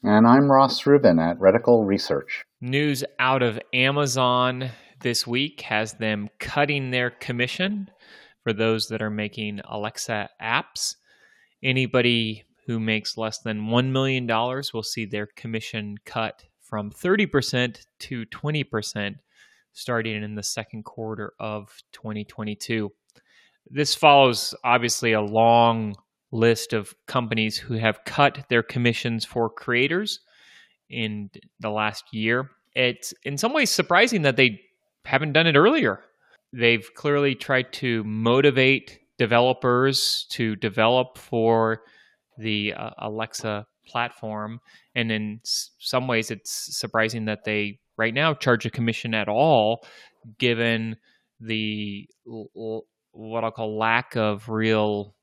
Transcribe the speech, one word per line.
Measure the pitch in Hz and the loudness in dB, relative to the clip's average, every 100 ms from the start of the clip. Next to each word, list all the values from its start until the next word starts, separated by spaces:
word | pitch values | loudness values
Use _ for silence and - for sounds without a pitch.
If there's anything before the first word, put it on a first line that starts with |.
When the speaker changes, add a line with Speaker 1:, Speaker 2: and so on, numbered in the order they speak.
Speaker 1:
And | 98 107 113 | 4 6 8
I'm | 131 143 | 8 8
Ross | 135 135 123 - | 6 6 2 4
Rubin | 143 127 82 | 6 8 4
at | 82 85 | 2 4
Reticle | 95 110 117 120 104 | 6 6 6 4 4
Research. | 98 - 73 - - - _ | 0 0 -4 -4 -12 -12 _
Speaker 2:
News | 123 135 147 135 - _ | -4 -2 0 -2 -6 _
out | 131 135 | 0 2
of | 123 110 - | 2 -2 -6
Amazon | 127 131 139 143 127 127 123 127 127 127 117 - _ | 0 2 2 0 2 2 4 2 -2 -8 -10 -20 _
this | 123 120 - | -4 -2 -2
week | 123 143 - | -2 -4 -8
has | - 107 110 - | -4 -2 -2 -4
them | 110 107 104 _ | -4 -4 -6 _
cutting | - - 143 143 131 | -6 0 0 0 -2
their | 127 123 | -2 -2
commission | - - 120 123 - 185 208 196 _ - - - _ | -6 -8 -2 -2 -2 -4 -4 -8 _ -20 -20 -20 _
for | - | -6
those | 104 113 113 107 | 0 0 0 -2
that | 110 | -6
are | 110 | -4
making | 104 107 107 107 104 - | -4 -6 -6 -10 -10 -10
Alexa | 107 104 - - 110 104 _ | -8 -8 -8 -6 -6 -6 _
apps. | 110 123 - - - - _ _ _ _ _ _ | -4 -2 -4 -8 -8 -10 _ _ _ _ _ _
Anybody | 131 131 131 131 120 120 110 107 _ _ - | -2 0 0 2 2 2 -2 -6 _ _ -8
who | 117 | -4
makes | 110 110 104 - | -2 -2 -4 -6
less | 110 107 | -6 -6
than | 117 107 107 | -8 -6 -2
one | 117 131 | 0 0
million | 131 135 131 120 | 0 0 -2 -2
dollars | 113 123 131 139 | -2 -2 -4 -6
will | 113 | -8
see | 107 - | -8 -8
their | 110 104 104 - | -8 -6 -8 -12
commission | 120 113 - 117 104 104 - | -10 -8 -8 -10 -10 -14 -10
cut | 120 110 - _ _ | -6 -6 -8 _ _
from | _ 107 104 | _ -8 -8
thirty | - 180 196 208 | -6 0 2 2
percent | 143 127 127 123 107 _ _ | 0 0 -2 -2 -4 _ _
to | - 127 | -12 -10
twenty | 113 - 147 151 | -10 -8 -4 -4
percent | 135 110 107 - 202 202 _ _ _ _ _ | -2 -4 -6 -6 -6 -8 _ _ _ _ _
starting | - - 120 113 107 | -16 -4 -4 -2 -6
in | 107 104 | -8 -8
the | |
second | 98 - 107 113 107 | -8 -8 -10 -12 -14
quarter | - 110 110 104 _ | -12 -10 -8 -12 _
of | 110 107 101 - _ | -10 -10 -12 -20 _
twenty | - 117 107 | -16 -10 -10
twenty-two. | 104 - 107 104 - 113 104 _ _ _ _ _ _ _ _ | -10 -10 -10 -10 -4 -4 -4 _ _ _ _ _ _ _ _
This | 131 147 | -4 -2
follows, | - 156 143 135 113 - - | 4 6 8 6 4 -4 -6
obviously, | 127 120 117 - 120 | 0 2 2 0 0
a | 110 | 0
long | 104 110 117 117 117 113 107 98 _ _ _ | 0 4 6 6 6 2 -4 -8 _ _ _
list | 113 117 113 - | 2 2 2 0
of | 113 98 - - | -6 -6 -16 -6
companies | 131 117 110 110 - | -4 -2 -2 -2 -4
who | - 117 | -6 -2
have | 110 107 | 0 -2
cut | - - 143 - - | -6 2 2 2 0
their | 120 | 0
commissions | 113 - 120 113 123 113 - | 0 0 0 0 -2 -4 -4
for | - 113 | -4 -4
creators | - - 120 139 170 208 - _ _ _ - _ _ _ | -4 -2 0 2 0 -4 -8 _ _ _ -20 _ _ _
in | 123 110 107 101 - _ _ | -8 -6 -6 -10 -16 _ _
the | 110 | -6
last | 104 107 107 - | -2 -2 -4 -12
year. | 110 110 120 135 _ _ | -6 -2 -2 -2 _ _
It's | - 127 - - - | -2 -2 -2 -12 -12
in | 139 143 | -10 -4
some | 226 | -2
ways | 302 277 | 0 0
surprising | - 180 180 233 226 | 0 2 4 4 2
that | 147 127 | 0 4
they | 131 202 _ _ _ _ - | 4 2 _ _ _ _ -2
haven't | 135 151 | -2 2
done | 143 165 | 2 4
it | 143 | 6
earlier. | 185 311 131 95 _ _ _ _ _ | 6 4 0 -2 _ _ _ _ _
They've | 127 117 117 110 - | 0 2 2 -2 -8
clearly | 147 143 143 139 | -2 0 0 -2
tried | - 131 123 | -2 -2 -2
to | - 131 117 107 | -6 -2 -2 -2
motivate | 107 113 127 143 127 131 135 - - _ _ | -2 2 6 4 6 4 4 -2 -20 _ _
developers | 120 117 123 127 127 123 135 131 - - - | 2 4 4 2 2 2 2 0 -2 -4 -6
to | - 113 104 | -4 -4 -2
develop | 113 98 113 127 127 - | -4 2 2 4 0 -8
for | - 120 113 113 113 110 _ _ _ _ _ - | -6 0 2 4 2 -2 _ _ _ _ _ -10
the, | 110 104 104 | -4 -2 -4
uh, | - 113 104 | -6 -10 -10
Alexa | 107 107 110 - 110 104 104 _ _ | -10 -8 -8 -8 -6 -6 -8 _ _
platform. | 120 120 - 110 107 107 113 _ _ _ - | -6 -6 -8 -10 -8 -10 -12 _ _ _ -4
And | 113 | -2
in | 110 107 107 - | -2 -4 -8 -8
s-, | - - _ | -8 -8 _
some | - 127 127 | -4 -2 0
ways, | 117 110 | -2 -2
it's | 107 - - - - | -8 -10 -10 -8 -8
surprising | 113 113 110 117 107 | -4 -2 0 -2 -6
that | 107 | -6
they | - 107 104 101 _ - | -4 -4 -4 -8 _ -4
right | 113 117 | -4 0
now | 160 | -2
charge | 147 - 117 120 | 0 0 0 0
a | |
commission | - 117 113 120 | -2 -2 -2 -4
at | 113 107 | -4 -2
all, | 107 151 135 107 117 - - - _ 117 107 | 2 4 6 4 0 -6 -20 -20 _ -20 -2
given | 123 117 117 113 113 110 _ _ _ _ | 0 2 2 0 -2 -8 _ _ _ _
the | 113 110 107 107 104 101 101 _ 123 | -8 -4 -4 -4 -6 -10 -14 _ -18
l-, | 117 104 - | -16 -16 -12
l-, | 113 110 - _ _ | -10 -10 -12 _ _
what | - 110 113 | -20 -8 -4
I'll | 113 | -4
call | 110 110 107 | -4 -6 -2
lack | 110 117 127 120 | 2 2 0 -2
of | 107 101 117 | 0 -2 -4
real | 110 110 110 107 104 101 _ | -2 2 2 2 -2 -6 _